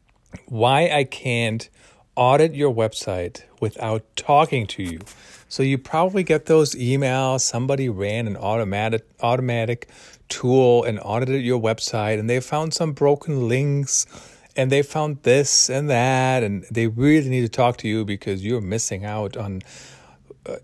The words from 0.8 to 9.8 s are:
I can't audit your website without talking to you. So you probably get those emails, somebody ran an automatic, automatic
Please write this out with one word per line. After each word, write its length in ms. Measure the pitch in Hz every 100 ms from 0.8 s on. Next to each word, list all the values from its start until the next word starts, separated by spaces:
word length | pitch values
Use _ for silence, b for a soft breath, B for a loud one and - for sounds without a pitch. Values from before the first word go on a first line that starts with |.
| 170
I 160 | 147
can't 640 | 135 - 127 117 113 110 - b b b b -
audit 380 | 123 143 160
your 200 | 143 143
website 680 | 117 110 - - 90 90 - - _
without 420 | 110 - 113 110 - -
talking 500 | - 143 160 131 101
to 140 | -
you. 180 | 90 82 - B B B B
So 140 | -
you 140 | 135 135
probably 460 | - 160 185 196
get 240 | 165 156 -
those 280 | 160 147
emails, 680 | 127 123 135 135 131 131 131
somebody 480 | - 117 131 139 131
ran 360 | 98 101 110 113
an 120 | 92
automatic, 680 | 98 113 101 101 110 113 - _
automatic 680 | 117 127 127 117 113 120